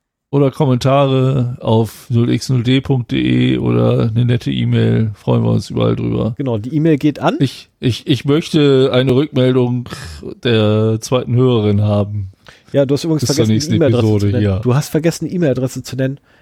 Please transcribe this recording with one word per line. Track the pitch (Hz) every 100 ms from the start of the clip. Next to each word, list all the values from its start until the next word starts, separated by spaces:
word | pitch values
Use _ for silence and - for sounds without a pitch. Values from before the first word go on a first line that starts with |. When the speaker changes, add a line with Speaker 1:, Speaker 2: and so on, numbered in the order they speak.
| _ _ _
Speaker 1:
Oder | 139 139
Kommentare | - 143 123 131 139 139 131 131 135 123 127
auf | - 113 110 - -
null | 117 120
x | 123 -
null | 127
d | 117 135
punkt | - 131 117
d | 135 127 123 127
e | 123
oder | 123 120 117 123 120
eine | 113 120
nette | 123 143
E-Mail. | 131 120 117 113 117 110
Freuen | 101 - 120
wir | 113
uns | 110 -
überall | 117 113 113
drüber. | 117 117 110 113
Speaker 2:
Genau, | 135 110
die | 123
E-Mail | 151 160 139
geht | 147 -
an. | 151 302
Speaker 1:
Ich, | 135 - - _
ich, | 135 110 -
ich | 127 139
möchte | 147 - 160 143 135 135
eine | 127 131
Rückmeldung | 127 156 131 127 127 123 123 123 - - - - -
der | 123 110 107 107 110 110
zweiten | - 127 -
Hörerin | 123 127 117 104 104
haben. | 104 104 101 104 95 - - - _
Speaker 2:
Ja, | 135
du | 135
hast | 143
übrigens | 165 156
Speaker 1:
Bis | 123
zur | 139
Speaker 2:
vergessen, | 110
die |
Speaker 1:
nächsten | 110 151
Speaker 2:
E-Mail-Adresse | 139 143 120 110
Speaker 1:
Episode | 104
Speaker 2:
zu | 101
nennen. | 120
Speaker 1:
hier. | 104 95
Speaker 2:
Du | 127
hast | 131 -
vergessen, | 160 165 - 160
die | 180
E-Mail-Adresse | 156 127 131 131
zu | - 127
nennen. | 131 139 _ _